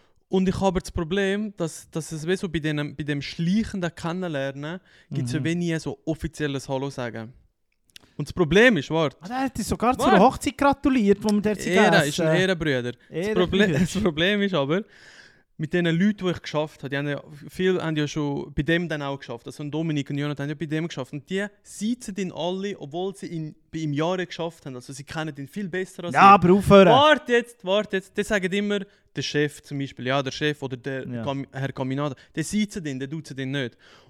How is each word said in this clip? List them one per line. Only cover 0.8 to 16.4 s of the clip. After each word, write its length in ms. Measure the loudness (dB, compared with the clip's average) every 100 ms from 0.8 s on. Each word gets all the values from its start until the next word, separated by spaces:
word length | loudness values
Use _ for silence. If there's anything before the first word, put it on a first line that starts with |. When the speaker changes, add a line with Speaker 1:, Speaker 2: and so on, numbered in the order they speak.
| -4
Speaker 1:
Problem, 600 | -6 -2 0 0 0 -4 -6
dass, 320 | -6 -6 -10
dass 220 | -10 -8
es 120 | -6 -4
wie 120 | -2
so 100 | -2
bei 120 | -4
dem, 360 | -2 -2 -4 -6
bei 80 |
dem 180 | -4 -4
schleichenden 720 | -6 -4 0 2 0 -2 -4
Kennenlernen 880 | -4 -6 -4 -4 -4 -4 -6 -8 -10 -14 _ _
gibt 160 | -6 -4
es 60 |
ja 80 | -2
Speaker 2:
Mhm. 20 |
Speaker 1:
wie 120 | -2 -2
nie 220 | -2 -2
so 220 | -4 -6 -6
offizielles 640 | -6 -6 -4 -4 -4 -4
Hallo 200 | -6 -6
sagen. 440 | -6 -8 -8 -12 -16 _ _ _ _ _ -20 _ -10
Und 120 | -6
das 40 |
Problem 440 | 0 4 6 6 6
ist, 120 | 0
warte. 260 | 0 -2 -4
Speaker 2:
Ah, 80 | -8
der 100 | -4
hat 160 | -4 -4
dir 60 | -6
sogar 240 | -2 0 2
Speaker 1:
Warte. 100 | 4
Speaker 2:
zur 100 | 6 6
Hochzeit 320 | 4 -4 0
gratuliert, 600 | 2 2 2 2 4 2
wo 60 | 2
wir 80 | 0
dort 180 | 0 -2
sind 140 | 0
Speaker 1:
Ehre, 120 | 4 6
Speaker 2:
gegessen. 160 | 6 4
Speaker 1:
ist 120 | 0
ein 140 | 2 2
Ehrenbrüder. 540 | 2 0 0 0 -2
Das 40 | -8 _
Speaker 2:
Ehrenbrüder. 320 | -6 -2 0
Speaker 1:
Problem, 300 | 2 2 2
<laughs> 60 | 2
das 200 | 0 0
Problem 400 | -2 0 0 2
ist 120 | 0
aber, 300 | 0 0 -2 -4 -12 -20 -20 -20 _ _ -10
mit 160 | -4
den 120 | 0 2
Leuten, 380 | 2 2 2 -2
die 60 |
ich 100 | -4